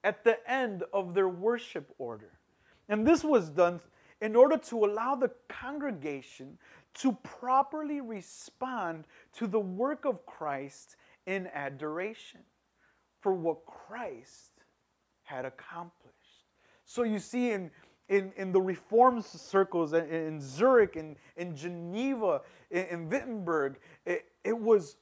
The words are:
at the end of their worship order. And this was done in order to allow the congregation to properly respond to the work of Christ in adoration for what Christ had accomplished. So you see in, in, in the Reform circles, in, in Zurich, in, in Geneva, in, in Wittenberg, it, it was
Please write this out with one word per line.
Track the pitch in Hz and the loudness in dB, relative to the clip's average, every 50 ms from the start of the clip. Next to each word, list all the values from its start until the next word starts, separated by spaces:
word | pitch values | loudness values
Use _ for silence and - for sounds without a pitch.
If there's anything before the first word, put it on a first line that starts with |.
| - | 0
at | 208 208 - - | -2 -2 2 2
the | 233 220 226 - - | 2 2 2 -2 -4
end | 247 269 254 226 196 180 175 - - | -2 -2 -2 -2 -4 -6 -8 -4 -4
of | 202 190 175 175 | -4 -4 0 0
their | 196 190 185 | 2 2 2
worship | 180 170 190 226 240 233 - - - 165 143 _ - | 0 0 -2 0 -2 -2 -6 -10 -10 -10 -12 _ -14
order. | - 135 117 113 107 107 - - _ _ _ _ _ _ _ _ _ _ - | -10 -10 -10 -10 -12 -14 -20 -20 _ _ _ _ _ _ _ _ _ _ -4
And | 208 214 220 | -2 2 4
this | 285 339 285 - | 4 4 4 4
was | 302 294 226 175 156 | 4 4 2 2 0
done | 143 170 175 175 175 175 - _ _ _ _ _ _ _ | 2 2 2 2 2 -4 -14 _ _ _ _ _ _ _
in | 214 220 214 | -6 2 8
order | 233 262 294 320 | 8 8 8 8
to | 262 - - 240 226 208 | 0 -2 -6 0 2 2
allow | 202 208 220 233 254 277 | 2 2 -2 -2 -2 0
the | 247 254 233 - - _ | 0 -2 -4 -4 -10 _
congregation | - - - - 254 285 302 285 277 220 151 135 151 143 135 123 - - - 131 139 - - _ - - - _ _ _ | -16 -14 -12 -12 -10 -8 -6 -6 -6 -8 -6 -8 -8 -8 -8 -12 -16 -20 -18 -18 -18 -18 -20 _ -20 -20 -20 _ _ _
to | - - 269 208 - - | 0 0 0 0 0 -12
properly | - - - 240 247 254 269 277 269 - 311 302 294 302 285 | -18 -16 -10 -2 2 2 2 2 2 -2 -8 -6 -6 -6 -6
respond | 262 226 226 196 175 - - - - - _ _ 254 262 254 202 185 170 165 160 156 _ - - - _ - | -6 -8 -10 -10 -12 -14 -18 -18 -18 -20 _ _ -8 -6 -6 -6 -6 -6 -8 -10 -14 _ -20 -20 -20 _ -10
to | - 233 | -8 -6
the | 202 180 220 | -2 0 -2
work | 202 185 185 190 240 277 302 - - | -2 -2 -4 -2 -2 -2 -2 -2 -4
of | 285 226 - _ | -4 -4 -4 _
Christ | - - - 156 151 139 135 139 139 - - - - - _ _ _ _ _ _ | -20 -14 -8 -6 -6 -6 -6 -8 -12 -16 -20 -20 -20 -20 _ _ _ _ _ _
in | 185 190 196 185 185 - | -6 -6 -6 -6 -8 -2
adoration | 147 143 135 139 135 151 151 151 170 185 214 220 - - - - - - _ _ _ _ _ _ _ _ _ _ _ _ _ _ _ | 0 0 0 0 -2 -4 -2 -2 -2 -4 -4 -6 -10 -18 -20 -20 -20 -20 _ _ _ _ _ _ _ _ _ _ _ _ _ _ _
for | - 202 190 | 0 2 2
what | 180 160 170 156 165 - | 2 2 0 0 -2 -8
Christ | - - - - - 196 247 233 180 135 117 127 - - - - _ _ _ _ _ _ _ _ _ _ _ _ _ _ _ _ | -20 -20 -20 -18 -14 -12 -10 -10 -10 -10 -12 -16 -20 -20 -20 -20 _ _ _ _ _ _ _ _ _ _ _ _ _ _ _ _
had | - 143 127 127 | -12 -8 -8 -8
accomplished. | 131 127 - - - 175 170 175 175 _ _ _ 113 _ _ _ _ _ _ _ _ _ _ _ _ _ _ _ | -8 -10 -14 -20 -14 -14 -14 -14 -14 _ _ _ -20 _ _ _ _ _ _ _ _ _ _ _ _ _ _ _
So | - - 240 240 | -8 -2 -2 0
you | 226 214 202 | 0 0 -2
see | - - - 247 247 240 | -4 -4 -2 0 0 0
in, | 214 196 180 160 _ - - _ _ _ _ - | 0 -2 -4 -10 _ -20 -20 _ _ _ _ 2
in, | 196 202 190 190 196 | 2 2 2 0 -8
in | 185 190 185 | -8 -6 2
the | 180 190 | 2 2
Reform | 185 185 180 165 - - 214 233 247 262 247 233 | 2 2 -2 -4 -6 2 4 6 6 6 6 2
circles, | 196 - - 165 - - - 196 190 190 185 170 165 151 156 | -6 -8 -12 -14 -10 2 4 4 4 4 2 0 0 2 2
in, | 165 165 | 0 0
in | 151 160 165 160 156 156 151 | 0 -4 -4 -4 -4 -6 -8
Zurich, | 139 135 131 147 220 262 254 240 208 185 - | -10 -10 -2 2 4 6 8 6 6 4 0
in, | 160 156 156 147 - _ - _ | -10 -12 -12 -16 -20 _ -20 _
in | - 180 180 160 | -10 -10 -8 -8
Geneva, | 135 147 175 175 170 170 170 180 220 254 269 277 233 220 185 156 135 - - - - _ _ | -10 -10 -10 -8 -8 -10 -8 -6 -4 -2 -2 -2 0 0 0 0 0 -4 -12 -20 -20 _ _
in, | 170 175 185 | -4 -4 -2
in | 170 175 170 165 156 | -2 -6 -8 -4 -4
Wittenberg, | 214 277 - 262 226 214 185 170 165 156 139 135 135 - _ - - _ _ | -4 -4 -4 -6 -8 -6 -4 -2 0 0 0 -2 -4 -8 _ -20 -20 _ _
it, | 175 175 - - _ _ _ - | -4 -4 -4 -6 _ _ _ -4
it | 202 226 233 | -4 -2 0
was | 208 226 220 202 160 - - _ | 4 4 4 4 4 -2 -16 _